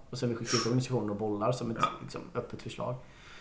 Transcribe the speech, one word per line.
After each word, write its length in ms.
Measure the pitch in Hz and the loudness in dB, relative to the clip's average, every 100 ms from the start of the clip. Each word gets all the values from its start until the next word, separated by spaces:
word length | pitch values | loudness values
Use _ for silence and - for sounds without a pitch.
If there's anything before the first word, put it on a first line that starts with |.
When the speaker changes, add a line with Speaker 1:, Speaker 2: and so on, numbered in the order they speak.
| - | -10
Speaker 1:
och 80 | 127 | -2
sen 120 | 123 | 0
vi 60 | 117 | 0
skickar 220 | 117 120 | 2 4
ut 80 | 110 | 6
organisationen 440 | 127 127 123 104 | 4 4 2 2
och 60 | 101 | 0
bollar 360 | 107 104 110 | 0 2 2
som 200 | 127 117 | 2 0
ett 60 | 113 | 0
Speaker 2:
Ja. 60 | - - | 0 0
Speaker 1:
liksom, 200 | 123 - - 123 | -8 -8 -4 -4
öppet 260 | - - | -4 -8
förslag. 340 | - - 120 127 - - - - | -8 -4 -2 -4 -8 -18 -18 -16